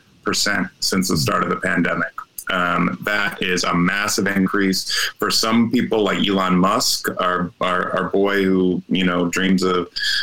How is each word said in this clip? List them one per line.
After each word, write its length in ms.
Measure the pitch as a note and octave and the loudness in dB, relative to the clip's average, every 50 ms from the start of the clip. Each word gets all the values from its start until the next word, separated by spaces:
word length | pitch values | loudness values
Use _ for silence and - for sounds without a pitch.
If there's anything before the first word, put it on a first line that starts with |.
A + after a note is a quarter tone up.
| _ _ _ _ _ | _ _ _ _ _
percent 440 | G#2 F#2+ - - G2+ G2+ F#2+ F#2+ - - _ | -4 -2 0 0 0 0 -2 -4 -4 -6 _
since 300 | - - G2+ F#2+ F#2 F#2 | -4 -2 0 0 0 0
the 80 | F#2 D#2 | 0 0
start 260 | - A2 F#2+ F#2 F2 | 0 0 0 0 0
of 60 | F2 | -2
the 80 | F2+ - | -4 -4
pandemic. 540 | - F#2 E2+ F2 E2+ E2 E2+ F2 E2 - - - - - _ - - - | -2 -2 0 0 0 0 -2 -2 -4 -6 -8 -12 -16 -14 _ -14 -6 -4
Um, 480 | F#2+ F#2 F2+ F2 F2 F2+ F2+ F2+ F#2 - - | -2 0 0 0 0 0 0 -2 -2 -4 -4
that 380 | G#2 G#2 G#2 G2+ G2+ - - | -4 -2 -2 -2 -4 -4 -4
is 220 | G2+ F#2 F2+ F2 F2+ | -4 -2 -2 0 0
a 100 | F#2 F2 | 0 0
massive 540 | F2 F2 F2+ G2 G2+ G#2 G#2+ - - G2 G2 | 2 0 0 0 0 -2 -2 0 0 0 0
increase 640 | G2 G2 F#2 F#2 - G2+ G2 F#2+ F#2 - - - - - - - - - | 2 2 0 2 2 0 0 0 0 -2 -2 -4 -4 -2 -4 -4 -4 -4
for 140 | G#2+ G2+ | -4 -2
some 400 | F#2+ - - A2+ A2+ A#2 A#2 A2+ | 0 0 0 2 2 2 2 4
people 320 | C3 B2 G2 F#2 A2 A2 G#2 | 2 0 0 0 2 2 2
like 240 | F#2+ F2 F2 F2 G2+ | 2 2 0 0 0
Elon 300 | G2 F#2+ F#2+ F#2 F#2 F2+ | 2 2 2 2 2 2
Musk, 500 | F#2 G2 G#2+ B2+ C3 - - - - - F2+ F2 | 4 2 2 2 0 0 -2 -2 -4 -4 -4 -2
our, 360 | F2+ F2+ F2+ F2 F2+ E2+ - _ | -2 -2 0 -2 -2 -4 -6 _
our, 340 | - F#2 F2+ F2+ - - - | -2 -2 0 -2 -2 -2 -2
our 140 | F#2 F#2 F2 | -2 -2 0
boy 340 | - G2 G2 G2+ G2 G2+ F#2+ | 0 2 2 2 2 2 2
who, 400 | F#2+ F#2+ F#2 F#2 F2+ F2+ F2+ - - | 4 4 4 4 2 0 0 -2 -2
you 160 | - F2+ F#2 | 0 0 2
know, 240 | F#2 F2 F2 F2 E2+ | 2 2 2 0 0
dreams 340 | - F#2 F#2 F#2+ F#2+ F2+ F#2 | 0 0 2 2 2 4 2
of 260 | F#2 F2+ F2+ E2+ - - - - - - - | 2 2 0 -2 -4 -6 -4 -4 -2 -2 -2